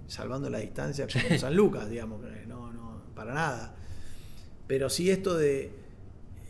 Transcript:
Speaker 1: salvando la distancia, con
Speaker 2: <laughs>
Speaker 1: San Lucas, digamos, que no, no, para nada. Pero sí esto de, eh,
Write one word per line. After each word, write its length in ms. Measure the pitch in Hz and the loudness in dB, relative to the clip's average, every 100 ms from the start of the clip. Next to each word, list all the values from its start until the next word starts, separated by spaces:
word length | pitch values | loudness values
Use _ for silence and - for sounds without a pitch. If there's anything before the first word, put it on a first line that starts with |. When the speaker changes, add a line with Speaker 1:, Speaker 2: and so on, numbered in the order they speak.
| - | -10
Speaker 1:
salvando 420 | - 113 135 131 | -6 -4 -2 -2
la 80 | 117 | -2
distancia, 480 | 110 - 147 139 127 | -2 -2 -2 0 2
con 320 | 127 117 156 | 2 4 4
Speaker 2:
<laughs> 0 | |
Speaker 1:
San 160 | 127 175 | 6 8
Lucas, 340 | 196 123 107 | 8 6 -4
digamos, 320 | 117 113 107 | -4 -6 -8
que 240 | 113 110 110 | -8 -10 -10
no, 280 | 123 120 | -10 -10
no, 280 | 120 113 110 - - | -10 -10 -10 -10 -8
para 180 | 110 | -4
nada. 420 | 143 160 117 - - - - - - - - - - - | 0 0 0 -6 -10 -8 -6 -6 -6 -8 -10 -12 -10 0
Pero 220 | 135 135 | 2 2
sí 200 | - 180 | 4 4
esto 280 | 190 190 165 | 6 4 4
de, 240 | 147 139 | 4 4
eh, 80 | 135 - - - - - - - | -2 -10 -14 -14 -14 -14 -14 -12